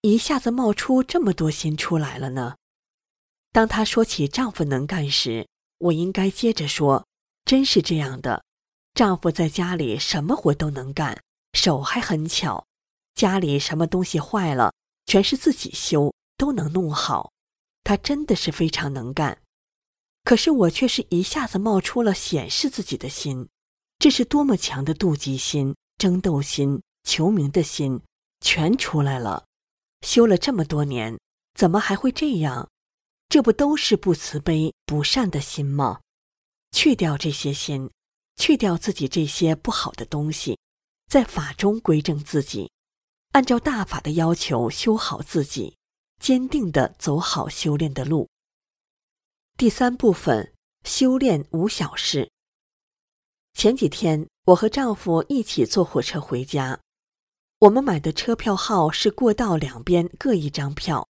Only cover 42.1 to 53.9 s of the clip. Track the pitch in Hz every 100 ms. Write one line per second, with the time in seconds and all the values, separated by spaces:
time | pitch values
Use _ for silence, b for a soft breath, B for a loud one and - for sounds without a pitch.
42.1 | 147 147 151 135 104 87 _ _ _ _
43.1 | _ _ 277 262 240 302 247 - - -
44.1 | 160 165 170 - 123 113 - - 220 -
45.1 | - - 170 139 139 95 _ _ _ _
46.1 | _ - 254 262 302 196 147 127 - -
47.1 | 147 - 156 - - 156 147 156 139 131
48.1 | 156 - _ _ _ _ _ _ _ _
49.1 | _ _ _ _ - 240 - 247 247 233
50.1 | 175 - 110 - _ _ _ - - 262
51.1 | 262 262 160 147 165 196 - 156 - -
52.1 | 147 127 _ _ _ _ _ _ _ _
53.1 | _ _ _ _ - 214 262 165